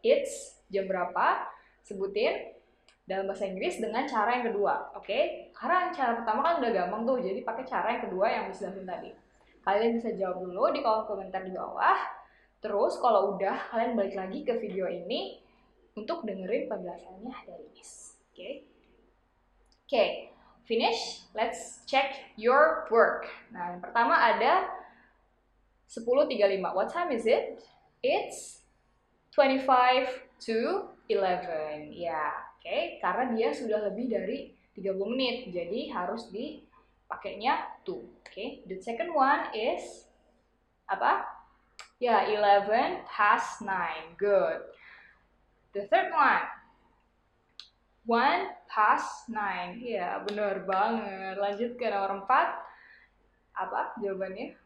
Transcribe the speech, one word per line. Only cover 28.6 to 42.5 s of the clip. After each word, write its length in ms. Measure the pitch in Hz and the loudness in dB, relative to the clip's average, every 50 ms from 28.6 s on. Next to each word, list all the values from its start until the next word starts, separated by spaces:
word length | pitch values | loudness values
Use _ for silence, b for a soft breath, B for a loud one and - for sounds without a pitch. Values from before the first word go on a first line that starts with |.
| _ _ _ _ _ _ _ _ _ _ _ _ _ _ - | _ _ _ _ _ _ _ _ _ _ _ _ _ _ 4
twenty-five 960 | - 294 269 262 269 269 - 262 247 247 254 254 254 262 254 - - - _ _ _ - | 4 6 6 6 2 4 6 6 8 8 6 6 4 2 0 -4 -8 -12 _ _ _ -6
to 420 | - 226 220 240 302 359 392 - - - - _ _ | -2 -2 0 0 0 0 -2 -4 -6 -14 -20 _ _
eleven. 800 | 220 202 190 185 180 180 180 175 165 156 156 151 151 151 151 151 | 0 2 2 2 0 0 -2 -4 -4 -4 -4 -6 -8 -10 -10 -12
Ya, 400 | - - 170 165 160 156 151 147 147 - - - - | -10 -8 -6 -4 -2 -2 -2 -2 -4 -6 -10 -14 -18
oke, 420 | _ _ 170 190 269 339 339 - - - | _ _ -4 -2 -2 -2 -4 -6 -4 -2
karena 200 | 180 180 214 254 247 226 | -2 0 0 0 0 0
dia 120 | 220 233 285 | 0 0 0
sudah 320 | - - 247 220 208 208 208 202 | 0 -2 -2 -2 0 0 0 -2
lebih 160 | 185 214 262 254 | -4 -4 -4 -2
dari 480 | 214 190 185 190 247 277 - - b b b b | -2 -2 -2 -2 -4 -6 -8 -12 b b b b
tiga 240 | _ - 185 196 190 | _ -8 -4 -4 -2
puluh 160 | 190 196 220 | -2 -2 -2
menit, 400 | 240 262 262 247 233 254 262 196 | -2 0 0 -2 -2 -4 -8 -6
jadi 400 | 175 175 170 170 202 247 302 254 | -6 -6 -6 -4 -4 -6 -6 -6
harus 400 | 240 190 175 190 214 226 - - | -6 -6 -4 -4 -6 -8 -10 -12
dipakainya 1500 | 185 208 262 302 - - - _ _ _ _ _ _ _ _ _ - - - - - 202 208 254 311 330 - - - - _ | -10 -10 -10 -10 -10 -14 -18 _ _ _ _ _ _ _ _ _ -12 -10 -8 -10 -10 -4 0 0 0 0 -2 -8 -14 -12 _
to. 160 | - 175 - - - - _ _ | -10 -10 -8 -10 -16 -20 _ _
Oke, 400 | - - 185 208 262 277 - - | -18 -12 -10 -10 -10 -10 -12 -12
the 160 | 175 185 185 | -12 -12 -10
second 320 | - 233 226 233 330 349 | -8 -8 -6 -4 -4 0
one 400 | 330 294 262 269 294 320 - - | 4 4 6 6 4 2 0 -4
is 560 | - 214 214 269 349 - - - - - - _ _ _ _ _ _ _ _ _ _ _ _ _ _ _ _ - | -4 -2 -2 0 -2 -2 -6 -12 -14 -18 -20 _ _ _ _ _ _ _ _ _ _ _ _ _ _ _ _ -6
apa? 400 | 196 190 233 262 - 294 - - - - - _ _ _ _ _ _ - - _ _ _ | -4 0 2 2 2 2 0 -6 -12 -16 -20 _ _ _ _ _ _ -20 -20 _ _ _
Ya, 240 | 247 240 226 202 185 | 0 4 4 4 4
eleven 800 | - 214 208 208 202 | 4 2 4 6 8